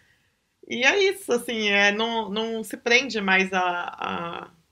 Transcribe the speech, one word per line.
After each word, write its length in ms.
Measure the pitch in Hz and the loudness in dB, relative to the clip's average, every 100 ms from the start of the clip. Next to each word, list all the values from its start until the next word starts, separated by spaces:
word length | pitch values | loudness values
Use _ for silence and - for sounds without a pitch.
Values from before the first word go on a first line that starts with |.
| _ _ _ _ _ _ - | _ _ _ _ _ _ -8
e 160 | 226 | 0
é 200 | 262 403 392 | 2 4 2
isso, 200 | 381 - | 0 -2
assim, 380 | 240 240 226 208 | -2 -2 -2 2
é, 240 | 202 202 | 4 4
não, 380 | 208 226 226 208 | 2 0 -2 -2
não 340 | 208 226 226 | -4 -4 -4
se 120 | 220 - | -8 -4
prende 420 | 240 240 269 220 | 2 2 2 -2
mais 320 | 196 190 190 | 2 2 2
a, 80 | 190 | 0
a 880 | 180 175 - - - 175 170 - - _ _ | 0 -2 -6 -6 -6 -4 -6 -10 -14 _ _